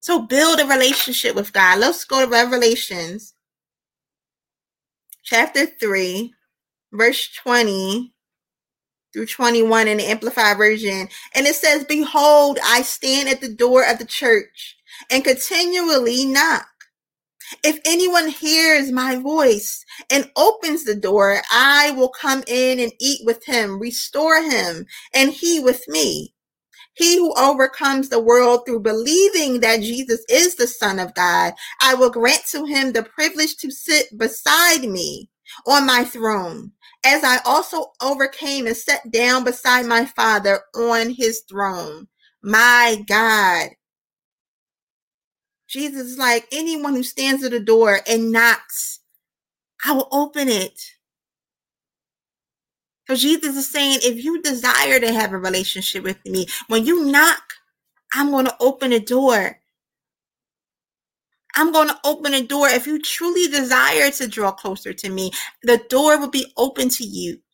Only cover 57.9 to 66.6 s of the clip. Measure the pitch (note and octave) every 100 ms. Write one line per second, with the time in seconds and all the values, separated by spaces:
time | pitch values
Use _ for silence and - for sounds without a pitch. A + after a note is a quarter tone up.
57.9 | _ _ C4 C#4+ C#4 C4 - B3+ C4 C4
58.9 | A#3 G#3 B3 C4+ A3+ F#3 - _ _ _
59.9 | _ _ _ _ _ _ _ _ _ _
60.9 | _ _ _ _ _ _ - D#4+ D#4+ D4+
61.9 | D#4 C#4 D4 D4+ C#4 A#3+ C#4+ C#4+ B3 B3
62.9 | D4+ D4+ - E4+ F4 F4 C#4+ B3+ B3+ C4+
63.9 | D#4 C#4+ C#4 B3+ G#3 G3+ F#3+ G#3 F#3+ -
64.9 | F#3+ G3 F#3+ F#3 - - _ A#3 A#3 A#3
65.9 | C4 D4+ D4+ C#4+ C4+ B3+ -